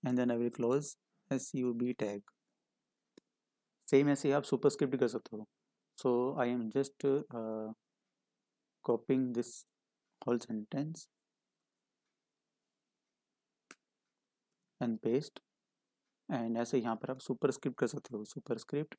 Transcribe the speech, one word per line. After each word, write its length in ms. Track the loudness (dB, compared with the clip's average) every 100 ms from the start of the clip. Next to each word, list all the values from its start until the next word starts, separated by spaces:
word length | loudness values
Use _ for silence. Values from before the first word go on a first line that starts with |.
And 160 | 0 0
then 120 | 2
I 60 | 2
will 140 | 0
close 460 | 0 2 2 0 -12 _ _ _
S 200 | -6 -4
U 180 | -2 0
B 200 | 0 -2 -2
tag। 180 | -4 -4 -10 _ _ _ _ _ _ _ _ -20 _ _ _ _ _ _ 4
Same 180 | 6 6
ऐसे 200 | 4 2
ही 60 |
आप 100 | 2
सुपरस्क्रिप्ट 480 | 2 4 4 4 0
भी 60 | 2
कर 100 | 2
सकते 280 | 0 -8 -12
हो। 100 | -12 _ _ _ _ -2
So 120 | 2 2 2 2
I 20 | 0
am 160 | 0 0
just, 340 | 0 -2 0 2 2 0
uh, 380 | -6 -4 -4 -6 -10 _ _ _ _ _ _ _ _ _ _
copying 400 | 0 0 4 2 2 0
this 140 | -4 -6 -16 _ _ _ _ _
whole 140 | 0 0
sentence 640 | 0 -6 -4 -4 -4 -6 -14 _ _ _ _ _ _ _ _ _ _ _ _ _ _ _ _ _ _ _ _ _ _ _ _ _ _ -20 _ _ _ _ _ _ _ _ _ _
and 220 | -4 -2
paste, 380 | 0 0 -2 -14 _ _ _ _ _ _ _ _ _
and 300 | -4 -2 -2
ऐसे 200 | 0 0
यहाँ 180 | 0 -4
पर 140 | -4
आप 100 | -8
सुपरस्क्रिप्ट 580 | -4 -2 0 0 -4 0
कर 80 | -2
सकते 300 | -2 -8 -8
हो, 80 |
सुपरस्क्रिप्ट। 720 | -8 -12 -6 -6 -4 -4 -4